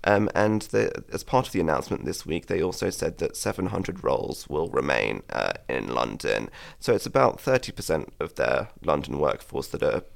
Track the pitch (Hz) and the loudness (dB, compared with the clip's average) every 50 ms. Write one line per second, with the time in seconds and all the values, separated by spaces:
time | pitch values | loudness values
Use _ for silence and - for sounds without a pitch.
0 | - 95 104 101 107 101 - - 104 107 107 107 107 - - 107 110 - - - | 6 6 6 6 4 2 4 4 4 4 4 2 -2 0 2 2 2 2 -2 -6
1 | - - - - - - - 127 127 - - 95 85 82 76 67 - - - - | -12 -8 -8 -8 -4 2 2 2 2 2 0 0 2 4 2 2 2 -2 -4 -4
2 | - - - - - 73 78 87 - - 90 87 80 92 92 - - 95 - - | -2 -6 -6 -6 -4 -4 -4 -4 -2 -2 0 0 0 0 -2 -2 -2 -2 -2 -2
3 | - 80 - - 85 - - - - 107 101 - 92 95 104 90 92 - - - | -4 -4 -2 -2 -4 -4 -4 -4 -4 -4 -2 -2 -2 -2 -2 -2 -4 -4 -6 -2
4 | - - 69 - - - - - - - 71 76 82 85 - 67 65 71 67 57 | 0 0 0 0 0 -4 -6 -8 -8 -4 -2 -2 -2 0 0 0 2 2 2 2
5 | 53 53 55 50 - - - - 52 50 - - - - 64 65 50 50 58 60 | 2 0 -2 -4 -8 -6 -2 -2 0 0 -2 -4 -4 -4 -4 -2 -2 -2 0 0
6 | 62 58 50 - - 62 53 53 55 - - - - - - - - - 120 98 | 0 0 -4 -4 0 0 0 0 -2 -4 -10 -14 -18 -18 -18 -8 0 0 2 2
7 | - 110 - 139 131 117 - - - 135 131 127 - - - - - - 85 78 | 0 0 4 4 4 4 4 0 0 2 2 2 2 -2 -10 -10 -2 0 0 0
8 | 62 - - - - 85 - - 62 60 64 64 - - - - - 87 76 71 | 0 -6 -6 -6 -6 -6 0 0 2 2 2 2 0 -4 -10 -4 0 2 2 2
9 | 69 - 65 71 73 71 - - - - - - 67 - - - - - - - | 0 -2 -2 0 2 2 0 -2 -6 -8 -6 -6 -6 -4 -4 0 0 2 2 0
10 | - - - | -4 -6 -18